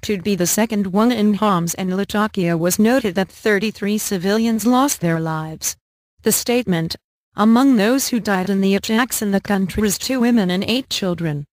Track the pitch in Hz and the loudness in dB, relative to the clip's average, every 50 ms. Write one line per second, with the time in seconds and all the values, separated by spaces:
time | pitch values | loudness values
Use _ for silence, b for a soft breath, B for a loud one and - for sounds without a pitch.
0 | - - 214 190 165 208 202 180 180 175 - - 214 226 - 202 202 190 175 202 | -4 -4 -6 -4 -2 -2 0 0 0 0 2 0 0 0 0 -2 0 2 2 4
1 | 220 240 247 220 208 214 208 190 214 214 196 175 170 170 - - 190 185 185 190 | 4 4 2 2 2 2 2 2 2 2 2 2 0 -2 -4 -4 -4 -4 -2 -2
2 | 202 - - 208 208 214 _ - 180 170 170 165 160 175 180 - 214 220 247 269 | -4 -2 -2 -2 -2 -2 _ -2 0 0 0 0 0 -2 2 2 2 4 4 2
3 | 247 214 170 202 190 170 - - - 220 214 196 196 220 196 - - 202 208 214 | 0 0 -2 -2 -4 -4 -6 -4 0 0 0 2 0 -2 -6 -4 -4 -4 -2 -2
4 | - - 208 185 165 196 202 220 226 233 226 226 196 233 254 247 262 285 - - | -2 -4 -4 -2 0 0 0 2 2 0 0 0 2 2 2 4 2 2 0 -2
5 | - 170 165 165 160 160 160 156 156 156 160 180 - - - _ _ _ _ _ | -2 -2 0 0 -2 -4 -4 -6 -6 -8 -12 -8 -8 -8 -8 _ _ _ _ _
6 | _ _ _ _ - 226 214 - - - 240 247 240 - 180 165 160 165 - - | _ _ _ _ -2 0 0 0 0 0 0 0 0 0 0 0 0 -4 -6 -12
7 | _ _ _ _ _ _ _ - 202 220 226 240 269 277 262 220 196 214 254 277 | _ _ _ _ _ _ _ 2 4 4 6 6 6 4 4 4 4 2 2 0
8 | 254 - - 233 185 220 202 185 185 185 202 196 196 196 196 196 - - 220 220 | 0 -2 -2 -2 -2 0 -2 -2 0 0 0 0 2 2 0 0 0 0 0 0
9 | 254 240 - - 220 208 196 196 185 - 208 190 190 175 - - 214 214 175 - | 0 0 -2 -6 -4 -2 -2 -2 0 0 -2 0 0 -2 -2 -2 -2 -2 -2 -2
10 | - - 262 262 233 240 240 233 196 180 180 185 196 196 220 262 277 _ - - | -4 -4 -2 0 2 2 4 2 2 2 0 -2 -2 -2 -2 -2 -2 _ -6 -4
11 | - 185 175 165 170 160 147 143 143 _ _ | -2 -4 -4 -2 -4 -4 -4 -6 -8 _ _